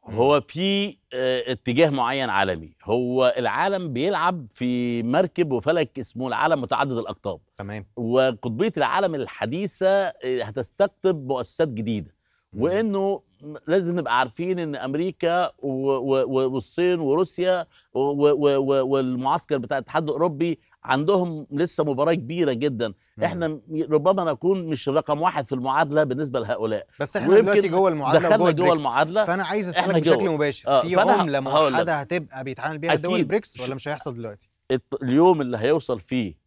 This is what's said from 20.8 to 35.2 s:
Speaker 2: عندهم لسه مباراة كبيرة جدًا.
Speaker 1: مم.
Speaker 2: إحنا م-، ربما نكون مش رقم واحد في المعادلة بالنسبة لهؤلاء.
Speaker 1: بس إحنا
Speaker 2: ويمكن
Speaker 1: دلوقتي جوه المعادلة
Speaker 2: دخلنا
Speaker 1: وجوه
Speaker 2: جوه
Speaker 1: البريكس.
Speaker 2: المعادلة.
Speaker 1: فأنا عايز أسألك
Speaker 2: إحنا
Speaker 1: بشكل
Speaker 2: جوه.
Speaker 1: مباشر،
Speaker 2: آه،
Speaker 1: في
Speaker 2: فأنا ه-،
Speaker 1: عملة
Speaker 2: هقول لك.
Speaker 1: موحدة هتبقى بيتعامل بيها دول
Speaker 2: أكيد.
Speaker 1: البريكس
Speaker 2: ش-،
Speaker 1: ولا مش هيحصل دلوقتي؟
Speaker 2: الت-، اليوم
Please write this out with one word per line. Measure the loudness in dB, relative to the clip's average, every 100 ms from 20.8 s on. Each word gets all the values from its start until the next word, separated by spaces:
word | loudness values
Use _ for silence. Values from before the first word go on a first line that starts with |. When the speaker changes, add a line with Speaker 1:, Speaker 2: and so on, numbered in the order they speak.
Speaker 2:
عندهم | -2 0 2 2 2 -6 -8
لسه | -2 -2 0
مباراة | -2 0 2
كبيرة | 0 -2 -2 0
جدًا. | 0 -2 -2 -6 -6 _ -6
Speaker 1:
مم. |
Speaker 2:
إحنا | -4 -2 -4
م-، | -6 -8 -6 0
ربما | 2 2 2 0
نكون | -2 0 0 -2
مش | -4 0
رقم | -2 0 0
واحد | 0 -2 -4
في | -4
المعادلة | 0 0 2 2
بالنسبة | 2 -2 -2 -4
لهؤلاء. | -2 -2 -2 -4 -6 -10
Speaker 1:
بس | -6 -2
إحنا | 6
Speaker 2:
ويمكن | 6 6
Speaker 1:
دلوقتي | 2 2
جوه | 2 2
المعادلة | 2 2 4 4
Speaker 2:
دخلنا | 4
Speaker 1:
وجوه | 4
Speaker 2:
جوه | 4 2
Speaker 1:
البريكس. | 2
Speaker 2:
المعادلة. | 0 0 2 0
Speaker 1:
فأنا | 0 -2 -2
عايز | -4 -2
أسألك | -2 2
Speaker 2:
إحنا | 2
Speaker 1:
بشكل | 4 2 2
Speaker 2:
جوه. |
Speaker 1:
مباشر، | 0 -2 -2 2
Speaker 2:
آه، | 2
Speaker 1:
في | 4 2
Speaker 2:
فأنا | 4 4
ه-، |
Speaker 1:
عملة | 2 -2
Speaker 2:
هقول | 0 2 4
لك. |
Speaker 1:
موحدة | 2 0 -2
هتبقى | -2 -6 -6 -12
بيتعامل | -10 -8 -8 -6
بيها | 0 0
دول | 2
Speaker 2:
أكيد. | 0 0
Speaker 1:
البريكس | -2 -4 -10
Speaker 2:
ش-، |
Speaker 1:
ولا | -8 -6
مش | -8
هيحصل | -8 -8
دلوقتي؟ | -10 -12 -14 _ _ _
Speaker 2:
الت-، | -2 _ -6
اليوم | 2 6